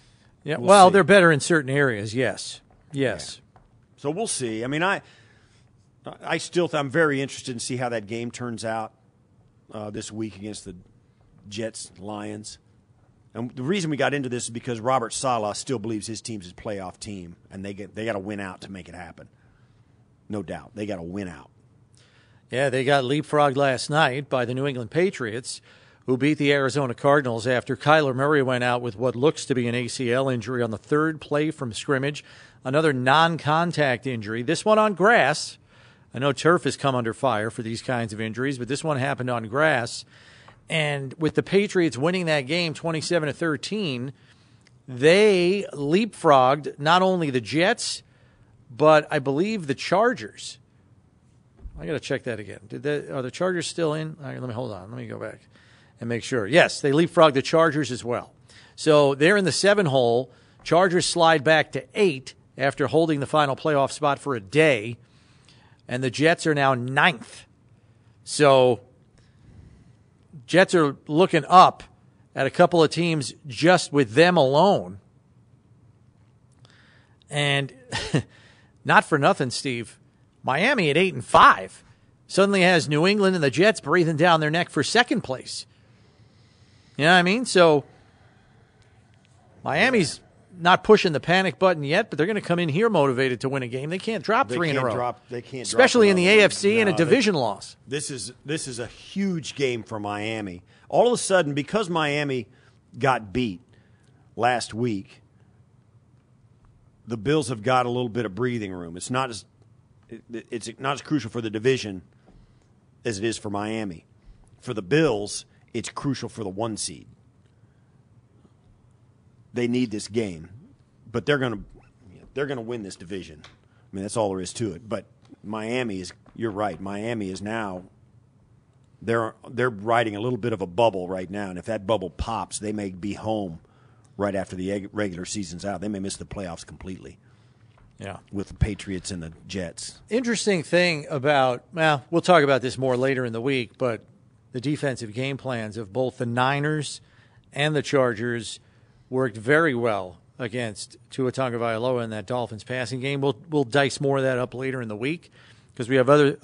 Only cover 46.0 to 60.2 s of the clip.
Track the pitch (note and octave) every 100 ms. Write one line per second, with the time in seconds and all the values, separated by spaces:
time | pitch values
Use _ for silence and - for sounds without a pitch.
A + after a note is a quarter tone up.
46 | A3+ - E3 C3+ B2+ D3 C3+ - D3 F3+
47 | F#3+ F#3 D3+ B2+ G2+ C#3+ F#3 A#3+ - -
48 | _ _ _ _ _ _ _ A#2 D3+ D#3
49 | D3+ D#3 C3+ C#3 G#3 A3 D3 B2+ - F3+
50 | A#3+ E3+ G#2+ - - - _ _ _ _
51 | _ _ _ _ _ _ - - E3+ C#3
52 | - C3+ B2+ G#2+ G2+ - - C3 C#3 D3
53 | - D3 B2+ - F#3 F3+ - - D#3+ D#3
54 | D#3 D#3 C3+ B2+ B2+ A2 B2+ F#2+ F#2+ B2
55 | A2+ A2 G#2+ - _ _ _ _ _ _
56 | A#2 A#2 - B2+ G2 D#3+ B2 - D3 C#3+
57 | E3+ F3 D#3+ C3 - D#3+ E3 D3 A#2+ A#2
58 | A2+ A2+ - _ _ - - - D3+ D3+
59 | C#3 C#3 D#3 G#3 F3+ - G3 G#3 E3 C3
60 | A#2+ A#2